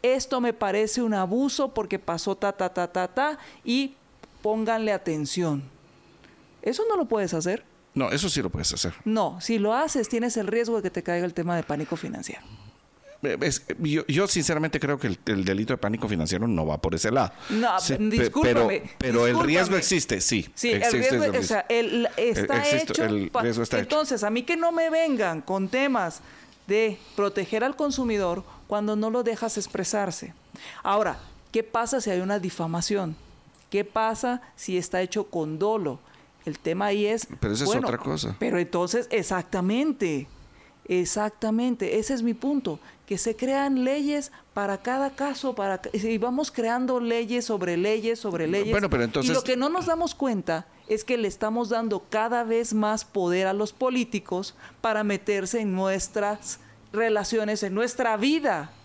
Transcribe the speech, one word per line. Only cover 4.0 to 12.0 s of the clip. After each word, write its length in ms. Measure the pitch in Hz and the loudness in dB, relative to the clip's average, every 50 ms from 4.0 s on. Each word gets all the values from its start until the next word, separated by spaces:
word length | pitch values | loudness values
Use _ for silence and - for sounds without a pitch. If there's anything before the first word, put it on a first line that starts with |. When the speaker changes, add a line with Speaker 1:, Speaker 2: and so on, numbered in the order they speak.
| _ _ - - - - - - | _ _ -20 -20 -20 -20 -20 -4
Speaker 1:
pónganle 500 | - 214 214 220 220 220 226 220 220 214 | -2 0 0 0 0 0 0 0 2 0
atención". 720 | 202 190 - 175 160 156 151 135 - 185 175 160 147 139 139 131 - - - - - - - - - - - - - - - - - - | 0 0 0 -2 -2 -2 -2 -2 -2 0 0 0 0 -2 -4 -10 -18 -20 -20 -20 -20 -20 -20 -20 -20 -20 -20 -20 -20 -20 -20 -20 -20 -6
Eso 220 | - - 262 - 427 453 | -4 -2 -2 0 0 2
no 80 | 427 | 2
lo 100 | 370 311 | 2 2
puedes 260 | 226 233 214 196 170 - | 2 2 0 2 0 0
hacer. 300 | 160 160 180 196 240 - - - _ _ _ _ | 0 0 0 -2 -2 -4 -12 -20 _ _ _ _
Speaker 2:
No, 160 | - 131 95 | -2 0 0
eso 180 | 98 143 185 185 | 0 0 0 0
sí 120 | - 151 | 0 0
lo 80 | 110 90 | -2 -2
puedes 220 | - 73 80 - | -4 -2 -2 -2
hacer. 220 | - - - 92 85 - - | -2 -2 -2 -4 -4 -4 -4
Speaker 1:
No, 360 | 214 220 226 196 160 170 180 | -2 0 2 0 0 -2 -6
si 180 | - - 233 220 | -4 -2 0 2
lo 160 | 202 208 220 | 2 2 2
haces, 340 | 254 311 311 - 285 220 - | 2 0 0 0 -2 -2 0
tienes 280 | - 226 233 247 226 | 0 0 0 0 0
el 100 | 233 202 | 0 -2
riesgo 300 | 185 196 233 233 226 233 | 0 0 0 2 2 0
de 60 | 214 | 0
que 80 | 202 185 | 0 -2
te 120 | - - | -4 -4
caiga 220 | - - 175 175 175 | -2 -2 0 0 0
el 80 | 180 165 | -2 -2
tema 220 | - 165 170 175 | -2 -2 0 0
de 60 | 170 156 | -2 -2
pánico 320 | - 147 143 156 - - | -2 -4 -4 -4 -4 -6
financiero. 440 | 160 | -6